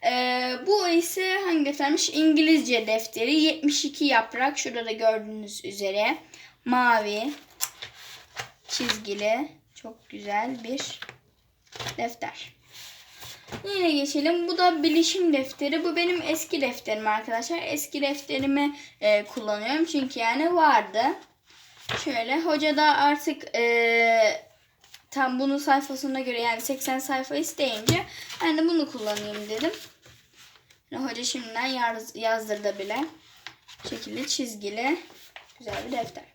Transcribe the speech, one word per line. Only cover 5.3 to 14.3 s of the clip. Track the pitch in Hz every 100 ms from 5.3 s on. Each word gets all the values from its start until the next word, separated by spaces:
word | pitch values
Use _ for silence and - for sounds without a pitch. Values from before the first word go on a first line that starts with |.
| 214 208 -
üzere. | - 196 196 196 220 320 - - - _
Mavi, | - 247 247 226 208 208 247 294 - _ - - - - - - - - - _ -
çizgili, | - 247 220 214 202 208 226 294 - _
çok | - 233 220 _
güzel | 208 202 208 240 254
bir | 226 269 - - - - _ _ _ _ _ - - -
defter. | 233 - - - - _ _ - - - - - - - - -
Yine | 392 392 349
geçelim. | 294 285 302 294